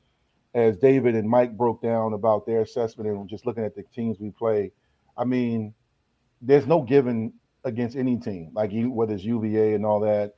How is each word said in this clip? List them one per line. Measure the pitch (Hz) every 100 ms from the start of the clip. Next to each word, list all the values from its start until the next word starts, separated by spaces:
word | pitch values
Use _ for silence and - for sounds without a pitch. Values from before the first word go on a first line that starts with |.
| _ _ _ _ _
as | 120 113 92
David | 135 135 120
and | 113 107
Mike | 123 123 104
broke | 120 113
down | 117 113 110
about | 104 110 104 117
their | 113
assessment | 107 127 113 - 107
and | 101 98
just | 104 123
looking | 113
at | 107 101
the | 95
teams | 120 113 104
we | 107
play. | - 113 104 98 _ _ _ _ -
I |
mean, | 123 127 120 113 107 - _ _ _ _ _ _
there's | 123 143 120
no | 165
giving | 117 139 123 117 110 - _ _
against | 135 117 117 135
any | 127 117
team, | 113 92 80
like, | 107 107
you, | 110 123
whether | 113 110
it's | 101
U | 104 117
V | 107 107
A | 110
and | 104 107
all | 104
that. | 107 104 104